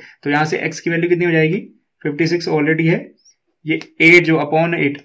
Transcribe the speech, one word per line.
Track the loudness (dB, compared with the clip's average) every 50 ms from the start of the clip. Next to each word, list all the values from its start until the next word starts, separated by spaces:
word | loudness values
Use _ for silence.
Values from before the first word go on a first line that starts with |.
| -16 -20 -20 _ -6
तो | -2
यहाँ | -2 0 0
से | -2 -4 -4
X | -6 -8 -8 -6
की | -6 -4
value | -2 -2 0 0
कितनी | 0 0 0
हो | 0 2
जाएगी, | 2 2 0 0 -4 -6 -10 -20 _ _ _ _ _ _
फिफ्टी | -8 -4 -2 -2
सिक्स | -2 -2 -4 -4 -2
already | -2 0 0 0 0 0 2
है, | 0 0 0 -2 -10 -20 _ _ _ _ _ _ _ _ _ _
ये | -6 -6 -6 -6 -14 _ _ 4
एट | 6 6 6 6
जो | 4 0 0
upon | 0 -2 -2 -2 0 -2 -2
eight | -2 -2 -2 -2 -4 -12